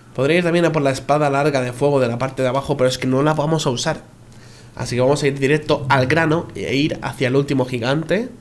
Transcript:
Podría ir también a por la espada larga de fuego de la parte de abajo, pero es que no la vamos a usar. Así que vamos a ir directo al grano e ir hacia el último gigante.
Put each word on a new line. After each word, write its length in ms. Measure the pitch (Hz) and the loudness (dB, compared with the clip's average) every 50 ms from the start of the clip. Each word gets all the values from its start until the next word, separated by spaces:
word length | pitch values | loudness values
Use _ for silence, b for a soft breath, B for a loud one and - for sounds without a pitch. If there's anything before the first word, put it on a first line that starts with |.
| B B B | B B B
Podría 240 | - 127 143 160 180 | -2 0 2 2 2
ir 60 | 175 | 2
también 200 | 170 165 175 170 | 2 2 2 2
a 80 | 160 156 | 2 2
por 100 | 156 143 | 2 0
la 100 | 139 131 | 0 0
espada 360 | 123 - - 143 151 151 143 | -2 0 0 2 2 2 2
larga 300 | 139 139 143 151 147 135 | 2 2 0 2 0 0
de 120 | 127 123 120 | -2 -4 -4
fuego 280 | 123 143 143 143 139 | -2 0 2 2 2
de 80 | 127 117 | 2 0
la 100 | 117 120 | -2 -2
parte 240 | 131 131 127 - 131 | -4 -4 -2 -2 -2
de 60 | 127 | 0
abajo, 280 | 123 135 135 - 151 | 0 -2 -2 -2 0
pero 120 | 139 127 127 | 2 2 0
es 80 | 127 | 0
que 100 | - - | 0 -2
no 160 | 131 127 131 143 | 0 2 2 2
la 120 | 151 156 | 2 2
vamos 320 | 156 147 151 160 156 - | 0 0 0 0 0 0
a 40 | 147 | -2
usar. 320 | 120 - - 165 156 - - - - - - - B B B B B B B B B | -2 -2 -2 -4 -6 -6 -8 -18 -20 -20 -20 -20 B B B B B B B B B
Así 200 | B 123 - 123 | B -8 -4 -2
que 60 | 120 | 2
vamos 220 | 127 131 143 143 147 | 2 2 2 2 2
a 40 | |
ir 120 | 139 131 139 | 0 0 0
directo 480 | 135 131 147 151 151 - 151 - 131 131 | 2 2 2 2 0 0 -2 0 0 2
al 180 | 135 135 127 | 2 2 2
grano 420 | 127 156 160 165 165 151 170 170 - - | 2 2 2 2 2 0 0 -2 -6 -8
e 200 | - 92 76 113 | -8 -6 -2 0
ir 220 | 139 147 156 - - - | 0 0 0 -2 -4 -8
hacia 260 | 123 123 - 139 123 | -8 -6 -2 -2 0
el 80 | 127 | 2
último 280 | 139 143 139 160 131 123 | 0 0 0 0 -2 -2
gigante. 680 | 127 127 123 110 123 139 156 160 156 170 196 240 254 - - | -2 -4 -4 -2 -2 -2 -2 -2 -2 -2 -2 -2 -4 -10 -18